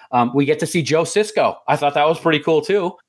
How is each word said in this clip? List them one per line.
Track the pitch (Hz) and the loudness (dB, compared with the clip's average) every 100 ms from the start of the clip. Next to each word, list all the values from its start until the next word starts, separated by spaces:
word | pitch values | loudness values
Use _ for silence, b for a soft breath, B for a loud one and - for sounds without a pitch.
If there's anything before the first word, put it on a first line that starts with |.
| B | B
Um, | 123 120 | 0 2
we | 135 | 0
get | 143 151 | 0 0
to | 165 | -2
see | 175 | -2
Joe | 135 156 | 0 0
Sisko. | 160 202 214 185 117 - - | 0 -2 -2 0 0 -2 -2
I | 147 | 0
thought | 143 | 0
that | 147 151 | 2 0
was | 165 | 2
pretty | 170 151 | 0 0
cool, | 160 156 | 0 0
too, | 151 202 180 - | 0 -2 -2 -8